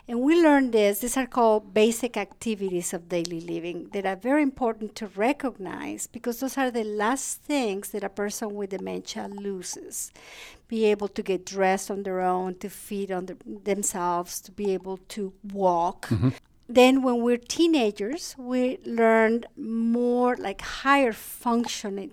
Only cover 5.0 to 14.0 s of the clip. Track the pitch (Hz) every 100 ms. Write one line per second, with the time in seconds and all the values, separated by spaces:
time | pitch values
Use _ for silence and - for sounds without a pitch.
5 | 214 190 220 294 269 - 180 - - -
6 | - 233 240 233 269 277 262 240 214 208
7 | 208 269 - - - 285 233 196 202 214
8 | 202 - 208 - 220 208 202 190 185 185
9 | 185 220 202 202 202 190 175 - 208 -
10 | - - - - - - - 226 214 208
11 | 202 - 196 185 185 196 190 196 - 202
12 | 196 185 185 180 185 180 202 - - 202
13 | 196 185 180 175 - 214 196 196 202 190